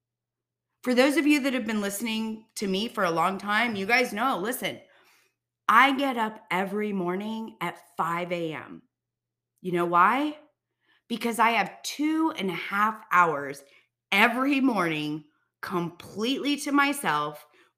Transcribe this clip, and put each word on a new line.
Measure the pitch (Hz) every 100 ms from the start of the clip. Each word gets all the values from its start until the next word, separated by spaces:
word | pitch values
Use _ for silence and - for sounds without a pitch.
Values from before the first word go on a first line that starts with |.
| _ _ _ _ _ _ _ _
For | -
those | 247 269 285
of | 294
you | 294
that | 262
have | 254 220
been | 214
listening | 202 202 240 220 220 220 -
to | - 208
me | 190 226
for | 220
a | 185
long | 165 175 196
time, | 208 208 240 208
you |
guys | 190 240 247
know, | 208 254 214
listen, | 202 262 180 120 - _ _ _ _ _ _ _ -
I | 220 269 269
get | 277 240
up | 220 220 -
every | 175 190 208 214
morning | 196 175 185 214 226 220 -
at | 175 - - -
five | 165 170 175
A | 175 170
M. | 147 - 82 - _ _ _ _ _ _ _
You | 180
know | 175
why? | 175 175 185 247 302 294 - _ _ _ _ _ -
Because | 233 240 226
I | 226
have | 226 190 -
two | - - 302 320 320 -
and | 196
a |
half | 170 - 196 214 214 -
hours | 175 175 147 143 139 - _ _ _ _
every | 196 226 233 262 277
morning | 262 214 170 156 151 151 - _ _ _
completely | - 175 170 - - - 226 269 269 285
to | 294
myself | 285 277 277 175 151 147 151 - _ _